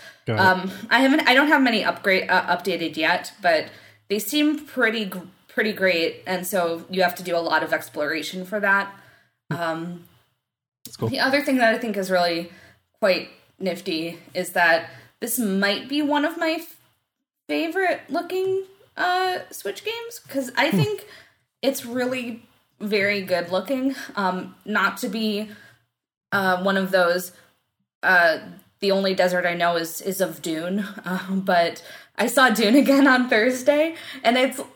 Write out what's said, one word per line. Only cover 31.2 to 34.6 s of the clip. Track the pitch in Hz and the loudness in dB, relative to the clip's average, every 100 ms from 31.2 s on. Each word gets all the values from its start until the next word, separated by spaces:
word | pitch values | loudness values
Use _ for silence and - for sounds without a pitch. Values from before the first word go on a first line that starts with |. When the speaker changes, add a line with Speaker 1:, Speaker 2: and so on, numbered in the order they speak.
| 185 | -2
Speaker 2:
but | 196 190 180 170 160 - - - - | -2 2 4 2 -2 -14 -20 -12 -4
I | 240 | 0
saw | 277 254 | 4 4
Dune | 214 208 | 4 6
again | 277 262 277 277 | 6 6 6 6
on | 254 247 | 6 4
Thursday, | 226 240 254 - 294 320 330 - 262 | 4 4 2 2 4 2 -2 -14 -2
and | 226 254 | 0 2
it's | 262 - | 2 -2